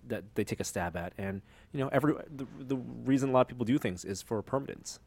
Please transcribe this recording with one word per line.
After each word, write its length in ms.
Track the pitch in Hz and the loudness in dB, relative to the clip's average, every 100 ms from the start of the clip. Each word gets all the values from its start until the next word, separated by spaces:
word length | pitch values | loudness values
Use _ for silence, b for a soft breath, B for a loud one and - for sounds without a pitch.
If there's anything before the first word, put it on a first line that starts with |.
| 120 | -4
that 140 | 107 92 - | -6 -2 -2
they 80 | |
take 160 | 101 107 | 0 -2
a 40 | |
stab 320 | 92 101 87 85 | -2 -2 -2 -2
at. 160 | 87 - | -6 -4
And, 240 | 98 98 b b b | -4 -6 b b b
you 80 | 143 | -4
know, 80 | 135 | 2
every, 220 | 139 151 - - | 4 4 0 -4
the, 120 | 139 131 151 | -10 -10 -10
the 160 | 131 135 | -4 -4
reason 540 | 120 120 120 135 135 | -4 -6 2 4 6
a 20 | |
lot 80 | 127 | 6
of 60 | 123 | 6
people 160 | 123 | 2
do 120 | 110 143 | 2 4
things 280 | 110 90 | 2 -2
is 180 | - 98 | -6 -6
for 180 | - 107 | -2 -4
permanence. 600 | - 135 139 - - - | 0 -2 -2 -10 -12 -16